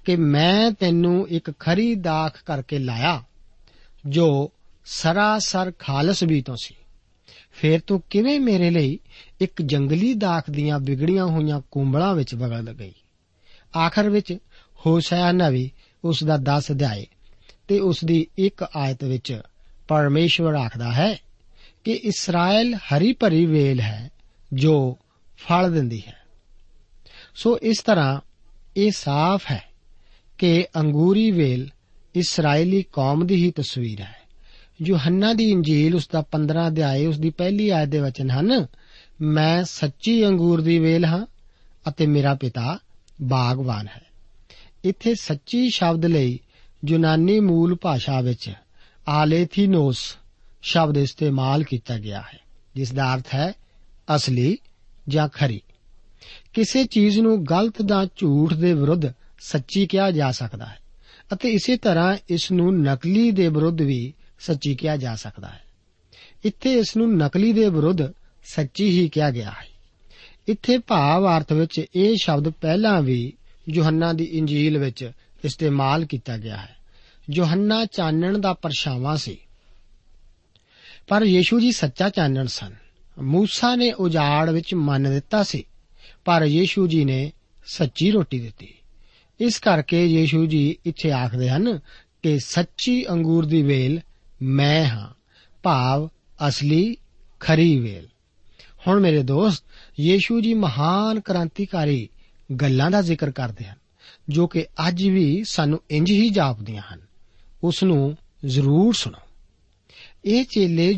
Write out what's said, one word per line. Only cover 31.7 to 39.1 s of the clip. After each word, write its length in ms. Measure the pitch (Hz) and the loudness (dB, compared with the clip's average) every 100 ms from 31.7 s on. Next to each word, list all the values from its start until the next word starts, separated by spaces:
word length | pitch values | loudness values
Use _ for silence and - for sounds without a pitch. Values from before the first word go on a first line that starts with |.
| - _ - - | -14 _ -20 -8
ਇਸਰਾਏਲੀ 720 | 175 175 - 151 147 175 196 185 | -4 -4 0 0 2 2 0 -2
ਕੌਮ 340 | - 135 147 175 | -2 -2 0 0
ਦੀ 80 | |
ਹੀ 160 | 190 175 | 2 0
ਤਸਵੀਰ 500 | - 143 131 117 104 | -2 -6 -6 -8 -8
ਹੈ। 200 | 98 - _ - - - - - | -14 -18 _ -20 -20 -20 -20 -8
ਯੋਹੰਨਾ 500 | 165 180 143 185 214 | -2 0 0 2 2
ਦੀ 180 | 226 220 | 2 2
ਇੰਜੀਲ, 440 | 190 156 151 156 | 2 2 2 2
ਉਸ 140 | 175 - | 0 -2
ਦਾ 80 | 160 | -6
ਪੰਦਰਾਂ 480 | 151 156 151 160 165 | -4 -4 -2 -2 -2
ਅਧਿਆਏ, 380 | 156 143 135 156 | 0 0 0 -2
ਉਸ 120 | 151 | -2
ਦੀ 120 | 160 | -4
ਪਹਿਲੀ 380 | - 180 202 214 | -2 -2 0 0
ਆਇਤ 200 | 170 151 | 0 0
ਦੇ 120 | 147 | -2
ਵਚਨ 300 | 139 120 135 | -4 -4 -2
ਹਨ, 360 | 127 185 254 151 - - - - | 0 0 0 -2 -10 -20 -20 -20